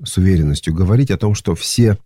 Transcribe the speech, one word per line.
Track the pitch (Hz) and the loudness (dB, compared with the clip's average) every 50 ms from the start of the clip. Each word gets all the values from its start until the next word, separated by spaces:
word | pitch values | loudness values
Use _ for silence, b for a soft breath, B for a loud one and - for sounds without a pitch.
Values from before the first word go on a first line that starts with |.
с | - - - | -16 -6 -2
уверенностью | 92 92 95 92 82 76 73 73 - - 85 80 | 0 2 2 2 2 2 0 -2 -2 -4 -4 -2
говорить | 87 92 87 110 127 139 - | 0 0 2 2 2 2 0
о | 98 - | -2 -2
том, | 110 104 101 | -2 -2 -2
что | - - 101 85 | -2 -2 -4 -4
все | - - - - - 117 110 98 - - | -4 -6 -4 0 2 2 2 2 0 -4